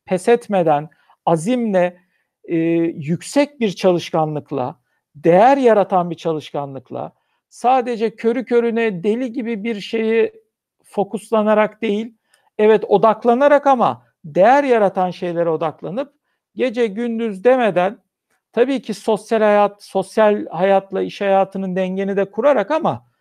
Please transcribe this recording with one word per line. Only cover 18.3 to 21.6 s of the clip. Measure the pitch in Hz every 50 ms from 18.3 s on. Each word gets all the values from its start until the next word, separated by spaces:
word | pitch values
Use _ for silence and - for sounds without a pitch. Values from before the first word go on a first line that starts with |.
| _ _ _ _ _
tabii | 226 247 262 277 - -
ki | - 202
sosyal | - - - 220 196 214 - 233 220
hayat, | 214 208 208 208 202 202 202 - -
sosyal | - - 196 185 - - 226 220 208 208 208 -
hayatla | - - 160 185 196 196 196 196 196 190 190 185
iş | 180 - -
hayatının | 202 196 196 196 190 190 - 190